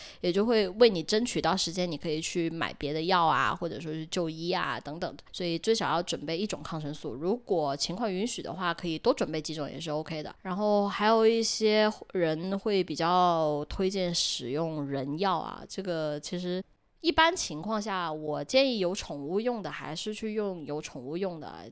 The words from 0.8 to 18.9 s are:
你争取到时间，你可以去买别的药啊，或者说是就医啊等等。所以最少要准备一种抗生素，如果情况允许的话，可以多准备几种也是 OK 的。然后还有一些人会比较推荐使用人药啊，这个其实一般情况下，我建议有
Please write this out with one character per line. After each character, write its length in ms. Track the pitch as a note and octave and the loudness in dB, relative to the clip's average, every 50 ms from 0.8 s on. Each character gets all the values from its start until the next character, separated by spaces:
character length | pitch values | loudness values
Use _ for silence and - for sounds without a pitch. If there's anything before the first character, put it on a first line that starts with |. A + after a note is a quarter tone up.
| A#3+ A3+ | 6 6
你 120 | F#3+ E3 | 6 2
争 220 | D3+ - G#3+ A3 A#3+ | 0 0 0 2 2
取 180 | - - E3+ | 0 0 2
到 140 | - D#3+ F#3+ | 2 2 2
时 160 | F#3+ - F3+ | 2 0 -2
间， 180 | E3 F#3+ F3+ F3 | -2 -2 -2 -2
你 80 | D#3 | -2
可 120 | C#3+ - E3+ | -4 -2 -2
以 100 | D#3 D#3 | -2 -2
去 300 | E3 - - F3+ E3 E3 | -2 -2 -2 0 0 0
买 240 | D#3+ E3 C3+ - - | 0 -2 -4 -4 -4
别 180 | - - C#3 | -4 -4 -2
的 120 | D3+ D#3 E3 | -2 -2 2
药 200 | F3+ F#3 F3 E3 | 2 4 4 6
啊， 320 | D#3 C3+ C3 C3+ - - | 4 4 4 2 2 0
或 140 | - F3 D#3+ | -2 -4 -6
者 100 | - - | -6 -6
说 140 | E3 D#3 D#3 | -6 -6 -6
是 120 | D#3+ D#3+ | -6 -6
就 220 | E3 - F#3 E3+ D#3+ | -4 -2 -2 -2 -2
医 220 | D#3+ D#3+ E3 F3 | -2 -4 -2 -2
啊 260 | F3+ F3 E3 C#3+ A#2+ | 0 0 0 -2 -4
等 220 | A#2 - C#3+ D3+ F3 | -4 -6 -8 -8 -6
等。 160 | F3+ C#3+ - - - - | -6 -8 -8 -12 -16 -14
所 140 | - - F#3 | -8 -6 -4
以 120 | E3+ E3 | -2 -2
最 160 | E3 - A3 A3+ | 0 2 2 2
少 160 | G#3+ F3+ C3 | 2 2 0
要 140 | D3+ E3+ F3+ | 0 0 0
准 160 | - D#3+ C3+ D3 | -2 -6 -6 -4
备 120 | D3+ E3 | -4 -4
一 80 | E3 G#3+ | -4 -2
种 160 | G#3 - - | -4 -6 -8
抗 200 | D3+ - E3+ D#3 | -8 -8 -8 -6
生 120 | D#3 C#3+ D#3 | -6 -6 -8
素， 200 | - - D3 A2+ | -8 -8 -8 -8
如 200 | C3+ D#3+ F#3 A#3 | -4 -2 -2 -2
果 400 | A#3+ - - G3 E3 D3+ C#3 C#3 | -2 -2 0 0 0 2 0 -2
情 180 | C#3+ - - F3 | -2 -4 -4 -4
况 160 | G3 A#3+ G#3 | -4 -2 -2
允 160 | F#3 F#3 G#3+ | -2 -2 -2
许 140 | A#3+ - - | -2 -4 -6
的 100 | - - | -6 -8
话， 220 | D#3 F3+ F#3 E3+ E3 | -6 -2 -2 -2 -2
可 160 | - - F3 | -2 -4 -4
以 100 | D#3+ D3+ | -4 2
多 140 | - A#3 D4+ | 2 2 2
准 180 | - G3 D#3 | 2 0 -2
备 100 | D#3 D#3+ | -2 -4
几 140 | D3+ - D#3 | -4 -4 -6
种 160 | D#3+ C#3+ - | -6 -6 -6
也 80 | - D3+ | -8 -8
是 100 | E3 D#3+ | -6 -4
OK 320 | D3 D#3 D#3 - D#3+ D3+ | -4 -4 -4 -4 -8 -8
的。 140 | D3+ - - - | -8 -10 -12 -10
然 160 | - F#3 F3+ | -8 -6 -2
后 340 | G3+ G#3+ G#3 G#3 G3+ G3+ G3+ F#3 | 0 2 4 4 4 4 2 0
还 80 | - G#3 | 2 4
有 220 | G#3+ A3+ A3 A3 | 6 6 8 8
一 160 | A3 A3+ A3+ A3 | 6 6 6 2
些 440 | - - - A3 G#3+ G#3+ G#3+ G#3+ G#3+ G#3+ - - - - | 0 0 2 4 4 6 6 6 4 2 -2 -10 -4 0
人 440 | F#3 E3+ D#3+ D#3 D#3+ F3 F#3+ G3 | 2 2 2 2 0 -2 -2 -4
会 260 | G3 - A3 G3+ F#3+ F3+ | -2 0 2 2 2 2
比 120 | - D3+ | 2 0
较 680 | C#3 E3 E3+ F3+ F3+ F3+ F3 E3+ D#3+ D#3+ D3+ D3+ D3 D3+ - | 0 2 4 6 6 6 6 6 4 4 2 2 0 -2 -4
推 180 | - - F#3+ | -2 0 0
荐 240 | F#3+ G3+ G3 F3+ F3 | 2 2 0 0 0
使 380 | E3+ - - - - - C3 A#2+ | 2 0 0 0 -2 -2 -4 -2
用 400 | C3+ D3+ E3 D#3+ D#3 D3+ C#3+ C#3 | -2 -2 -2 -2 -2 -4 -4 -2
人 300 | C#3 C3+ C3 C#3+ D3 E3 | -2 -2 -2 -2 -2 0
药 180 | G3 F#3+ F3 | 0 2 2
啊， 260 | D#3+ - G#2+ - - - - | 0 -2 -6 -8 -12 -14 -10
这 140 | - G3+ F#3+ | -10 -6 -4
个 360 | F#3 E3+ D#3+ D#3 D3+ D3 D3+ | -4 -2 -2 -2 -2 -4 -4
其 200 | - - F#3 F3 | -6 -6 -6 -4
实 240 | F3+ F3 F3+ F#3 - - _ _ _ _ _ _ | -2 -2 -4 -4 -6 -8 _ _ _ _ _ _
一 100 | - E4 | 0 2
般 240 | - D#4+ D#4+ E4 F#4 | 6 6 6 6 4
情 260 | - - - D3+ D3+ | 0 -4 -6 -6 -6
况 180 | E3+ G#3 A3 G#3+ | -4 -4 -4 -4
下， 320 | G3+ A3 G3 F#3 F3 D#3+ | -2 -4 -4 -2 -2 -4
我 320 | D#3 D#3 D3+ D3+ D3 D3 D3 | -4 -6 -4 -4 -4 -4 -4
建 240 | - - C4 C#4 | 2 4 4 4
议 120 | C4+ A#3+ G#3 | 4 2 2
有 160 | F3+ F3 | 0 0